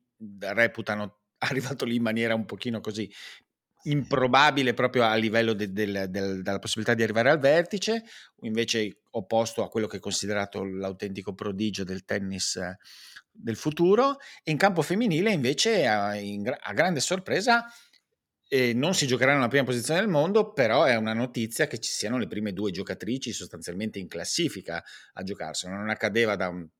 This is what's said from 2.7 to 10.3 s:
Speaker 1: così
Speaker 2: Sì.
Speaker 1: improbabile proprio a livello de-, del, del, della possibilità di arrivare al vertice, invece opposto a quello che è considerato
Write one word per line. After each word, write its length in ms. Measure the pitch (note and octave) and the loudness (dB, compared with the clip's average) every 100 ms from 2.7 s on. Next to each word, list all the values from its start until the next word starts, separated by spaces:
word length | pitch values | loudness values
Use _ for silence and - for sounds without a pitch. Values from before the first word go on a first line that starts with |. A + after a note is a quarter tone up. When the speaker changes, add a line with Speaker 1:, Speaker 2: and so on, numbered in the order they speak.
| A2+ | -6
Speaker 1:
così 320 | A2 G#2 G2+ | -6 -6 -8
Speaker 2:
Sì. 800 | - - - _ _ _ _ D#3 | -10 -18 -20 _ _ _ _ -2
Speaker 1:
improbabile 800 | D3 B2 C3+ B2+ C3 D3+ C#3+ B2+ | -2 2 2 6 6 6 6 2
proprio 300 | A#2 B2+ B2 | 2 2 4
a 120 | A2+ A2+ | 4 4
livello 360 | A2+ A2+ A2+ | 2 2 2
de-, 220 | G#2 G#2 | 0 -2
del, 320 | G2 G2+ G2 G2 | -2 -2 -2 -4
del, 320 | F#2+ G2 F#2+ | -2 -4 -4
della 180 | F#2+ G2 | -4 -4
possibilità 340 | - - G#2+ | -4 -4 0
di 100 | A#2 | 2
arrivare 280 | A2 G#2+ A#2+ | 2 4 4
al 80 | D#3 | 4
vertice, 640 | C3+ D#3+ F3 G3 G3 A3+ A3+ - - _ | 4 4 2 -4 -2 -4 -6 -20 -20 _
invece 580 | A#2 A2 A#2 A#2 G#2 - _ A#2 | -4 -2 0 0 -2 -6 _ -8
opposto 460 | F#2+ A2+ A2+ - | 0 0 0 -2
a 60 | G2+ | -4
quello 200 | A#2 G#2+ | -2 -4
che 100 | G2 | -4
è 20 | |
considerato 640 | G#2 F#2 G2 | -6 -4 -2